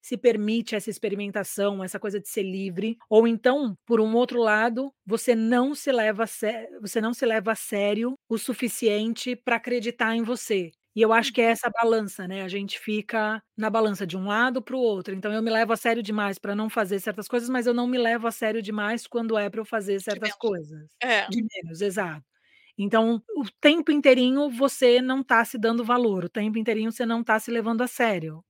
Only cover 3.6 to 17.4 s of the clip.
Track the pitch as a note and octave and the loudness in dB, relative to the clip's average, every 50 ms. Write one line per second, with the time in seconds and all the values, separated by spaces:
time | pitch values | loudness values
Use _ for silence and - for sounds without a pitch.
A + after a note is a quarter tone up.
3.6 | D4 A3+ F#3 - _ - A#3 A3+ G#3+ A3 A3+ A#3 B3 B3 C4 A#3+ A#3 A3 G#3 G#3+ | 0 -2 -4 -8 _ 0 2 2 4 4 2 2 2 2 2 0 2 4 4 4
4.6 | A3 B3 A#3 B3 C4+ C#4 _ _ _ F#3+ G#3 A3+ - - A#3 A3+ A3 A3+ B3 B3 | 2 0 0 -2 -6 -8 _ _ _ -4 -4 -2 2 2 2 4 4 4 4 4
5.6 | B3 C#4 D4 - - C#4+ C4 A#3 G#3+ G#3+ G#3+ G3 A3+ G#3+ - - A3+ G#3+ A#3 A3+ | 2 2 -2 -4 -2 0 0 2 2 0 0 0 -4 -4 -4 -4 -4 -4 -4 -4
6.6 | A3+ - - - G#3+ G3 - A#3 G#3+ A3+ A#3+ - C#4 A#3 A3 A3 F#3+ A3 A3 - | -10 -14 -16 -12 -12 -4 -4 -2 -2 -2 -2 0 0 0 0 0 0 -2 -4 -4
7.6 | - - A3 G3+ G3+ G3+ G#3 G#3+ A3+ B3 C4 - _ _ A3+ G#3+ - - A#3+ - | -4 -4 -2 0 0 2 0 0 -2 -4 -4 -8 _ _ -4 -4 -2 -4 -4 -2
8.6 | B3+ A3+ - - B3 A3 G#3 G#3 G#3+ A3+ A#3 - - B3+ B3 A#3+ _ - A#3 A3+ | -2 -4 -4 0 0 2 2 2 0 -2 -4 -4 -4 -6 -6 -6 _ -2 -2 -2
9.6 | - B3+ B3 B3 G#3 A#3 A#3 - A#3 A3 A3+ A#3 A#3 G#3+ B3+ - - - A3 G3 | 0 -2 -4 -2 -2 -4 -2 0 0 0 0 0 -2 -2 -4 -6 -2 -2 -2 -2
10.6 | F3 D#3+ _ _ _ _ _ G#3 A3+ G#3+ A3+ A#3 A3+ C#4 A3 B3+ A3+ A#3 A#3 A3+ | -2 -4 _ _ _ _ _ 2 4 6 6 4 4 2 2 4 4 4 4 2
11.6 | - A#3+ A3 A#3 A#3 A3+ A3+ A3 G#3+ G3 - - F#3+ F3+ F#3+ G3 F#3+ F#3 F3+ G3+ | 0 -4 0 2 2 4 4 2 0 -4 -8 -10 -10 -8 -8 -8 -6 -6 -6 -6
12.6 | G3 G3+ - - - - G#3+ G#3+ G#3 - - A3+ G#3+ G#3+ A3 A3 _ _ _ - | -6 -6 -8 -8 -4 -2 -2 -2 -2 -2 -2 -2 0 0 -2 -6 _ _ _ -4
13.6 | A3 A3 G#3 A3+ A3 G#3+ G3+ - G3+ F3 D#3+ F#3+ F#3 G3+ G#3 A3 A#3+ C4 B3 C4 | -4 0 2 2 2 2 0 -2 -6 -6 -6 -6 -4 -2 0 2 2 2 0 -2
14.6 | A3 - C4 C4 B3 A3+ G#3 F#3+ F3+ - G3 F#3+ F#3 G#3 G#3 A3 A3 A3+ A3+ A3 | -6 -4 -2 0 0 0 0 -2 -6 -8 -10 -6 -4 -4 -2 -2 0 0 2 2
15.6 | A3+ G#3+ A3+ G#3+ - A#3 A3+ A#3 A3 F#3+ G#3+ G#3+ G#3 G3+ G3 - - G3+ G3+ G#3 | 2 2 0 0 2 0 0 0 0 -2 -2 -2 0 -2 -4 -4 -6 -4 -4 -2
16.6 | G#3+ A3 - B3 G#3 F3+ G3+ G3 - A3 G3+ G#3+ G3+ - - A#3+ | -4 -2 0 -2 0 0 -2 -4 -4 -6 -8 -8 -8 -2 -2 -2